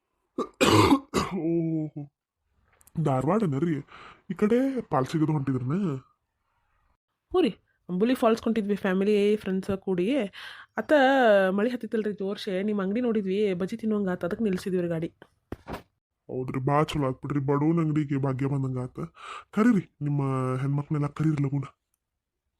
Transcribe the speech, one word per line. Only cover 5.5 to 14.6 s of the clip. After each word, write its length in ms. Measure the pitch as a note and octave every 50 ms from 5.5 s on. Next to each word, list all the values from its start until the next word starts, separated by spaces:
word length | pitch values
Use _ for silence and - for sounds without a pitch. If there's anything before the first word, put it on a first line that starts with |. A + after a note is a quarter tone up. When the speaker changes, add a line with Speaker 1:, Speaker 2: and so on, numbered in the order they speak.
| C3+ B2+ B2 B2+ C#3+ F#3+ G#3 F3+ C#3 C3 - _ _ _ _ _ _ _ _ _ _ _ _ _ _ _ _ _ _ _ _ _ _ _ _ _
Speaker 2:
ಹ್ಞೂ 100 | - F4+
ರೀ, 100 | E4+ A#3 F3 - _ _ _ _ _ -
ಅಂಬುಲಿ 260 | F3+ F3+ G#3 A#3 C4
ಫಾಲ್ಸ್ 260 | - - A3+ A3 A3+
ಕೊಂಟಿದ್ವಿ 340 | - A#3 A3 A3+ G3+ G3+ G3+
ಫ್ಯಾಮಿಲಿ 600 | G3 - G3+ F#3 F#3+ G3 G#3 G#3+ G#3 G3+ G#3 G#3+
ಫ್ರೆಂಡ್ಸ್ 360 | G#3+ - G3 F#3+ F#3+ F#3+ - G3 G3
ಕೂಡಿ. 380 | - - F#3+ F3 F3 G#3 C#4+ D4 G#3+ G3 - - - - - - - - _ -
ಅತ್ತ 160 | G#3+ - D4+ D4 C4 C4 C4+ C4+ B3+ A3+ G#3 G3+ F#3+ F#3+
ಮಳೆ 180 | F#3 G3+ G3+ B3+
ಹತ್ತಿತ್ತಲ್ರಿ 440 | B3 A#3+ - G#3+ - A3+ G#3 G#3+ G3+
ಜೋರ್ಶೆ, 500 | G3 G3 F#3+ G3+ G3+ - - F#3 F#3 G3+
ನಿಮ್ 160 | G#3+ G#3+ G3+
ಅಂಗಡಿ 220 | F#3+ F#3 G3+ A#3+
ನೋಡಿದ್ವಿ, 520 | B3+ A#3+ A3 A3 G3 F#3+ F#3 G3+ G#3+ G3+ F#3+
ಬಜ್ಜಿ 240 | F3 F#3+ F#3 A#3 A3+
ತಿನ್ನುವಂಗ 320 | - A3 G#3 G#3 G#3 F#3
ಆತ, 160 | F3+ F3+ -
ಅದಕ್ಕೆ 180 | F3 G#3 A3 A#3
ನಿಲ್ಸಿದ್ವಿ 380 | G#3+ F#3 F3+